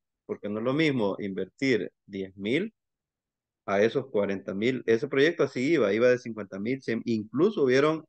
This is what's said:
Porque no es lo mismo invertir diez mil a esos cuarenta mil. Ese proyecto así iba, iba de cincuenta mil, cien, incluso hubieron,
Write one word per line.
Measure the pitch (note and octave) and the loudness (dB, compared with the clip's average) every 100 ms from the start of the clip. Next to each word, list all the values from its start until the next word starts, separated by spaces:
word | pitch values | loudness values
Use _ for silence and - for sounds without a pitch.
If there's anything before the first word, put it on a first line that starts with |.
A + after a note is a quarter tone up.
| _ _ - | _ _ -12
Porque | G#2 G#2 | -8 -6
no | G#2+ | -4
es | A#2 | -2
lo | |
mismo | C#3+ D#3+ C3 G2+ - | 0 2 2 -2 -2
invertir | G2+ F#2+ F#2 - C3+ A2 E2+ _ - | -6 -6 -8 -4 0 0 -2 _ -14
diez | G2 F#2+ G2 | -10 -10 -8
mil | G2+ C#3+ A3 - _ _ _ _ _ _ _ _ - | -4 -2 -4 -10 _ _ _ _ _ _ _ _ -2
a | G2 | 2
esos | A2+ C#3 - | 2 0 -2
cuarenta | G#2 G2 G2 - | -2 -2 -2 -6
mil. | G2 A#2 C3 - | -4 -2 0 2
Ese | A2+ - | 0 2
proyecto | C3+ D3+ E3+ | 2 2 2
así | C#3 - C3+ | -2 0 0
iba, | E3 G2+ | 2 2
iba | G#2+ B2 | 4 4
de | A#2+ | 2
cincuenta | A#2+ A2 G2+ G2 | -2 -10 -10 -8
mil, | G#2+ C3+ | -4 -4
cien, | C3+ A2+ A#2 | -4 -4 -2
incluso | A2 G#2+ B2+ G3 G#3 | -4 -2 0 0 2
hubieron, | C3+ C3 D3+ D#3+ | 2 4 4 0